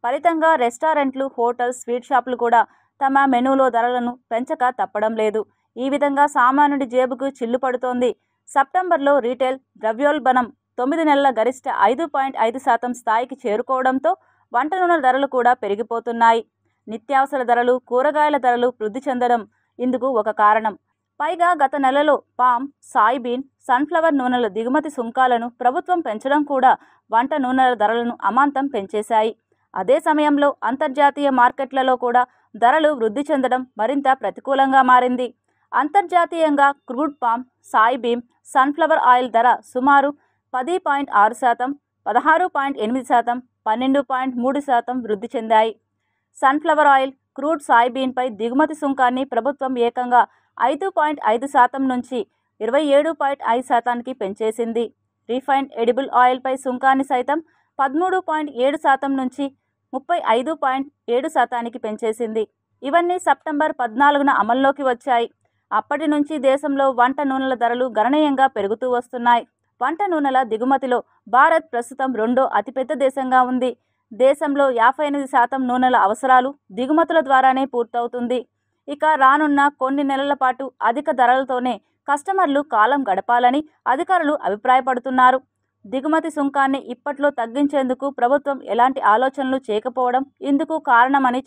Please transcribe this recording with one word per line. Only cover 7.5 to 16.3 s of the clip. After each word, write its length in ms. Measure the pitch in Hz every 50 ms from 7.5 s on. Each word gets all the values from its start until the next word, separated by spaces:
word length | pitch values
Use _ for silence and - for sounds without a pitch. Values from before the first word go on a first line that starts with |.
| 240 254 -
పడుతోంది. 460 | 254 247 254 254 254 247 247 254 240 - _ _ _ _ _ _ - -
సెప్టెంబర్లో 600 | 285 269 _ - 370 370 359 339 302 277 285 285 277 220
రీటైల్ 320 | 240 254 247 269 254 269 262 _ _ _ 185
ద్రవ్యోల్బణం 680 | - 214 226 226 285 294 311 302 226 262 254 254 240 208 - _ _ _ _ -
తొమ్మిది 240 | 247 269 311 330 330 311
నెలల 200 | 285 277 277 277 247 220
గరిష్ట 240 | 220 240 262 - _ 285 - - 196 208
ఐదు 140 | 262 254 330 302 -
పాయింట్ 220 | 277 269 269 262 - 226
ఐదు 120 | 226 226 269 -
శాతం 280 | 269 233 233 - 247 247 -
స్థాయికి 360 | _ 233 220 226 254 247 262 _ -
చేరుకోవడంతో 680 | 233 208 220 240 - 262 254 262 262 262 269 269 320 381 _ _ _ _ _ _ _ -
వంట 160 | 240 262 302 381 370
నూనెల 200 | 370 349 349 320 262
ధరలు 220 | 254 254 269 277 269 262
కూడా 180 | 254 233 240 254 _ -
పెరిగిపోతున్నాయి. 800 | 196 202 202 233 _ 233 233 233 240 233 233 233 233